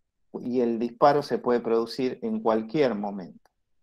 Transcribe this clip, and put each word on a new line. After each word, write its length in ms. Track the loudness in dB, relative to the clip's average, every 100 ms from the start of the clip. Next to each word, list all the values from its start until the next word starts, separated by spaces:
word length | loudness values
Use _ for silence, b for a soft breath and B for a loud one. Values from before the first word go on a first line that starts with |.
| _ _ _ -10
y 220 | -4 0
el 160 | 0 0
disparo 440 | -4 4 4 4
se 140 | 0 -4
puede 240 | 0 0
producir 580 | 2 0 0 -2 -4 -4
en 180 | -6 -2
cualquier 540 | 0 0 0 0 0
momento. 500 | 0 -6 -8 -12 -18 _ _ _ _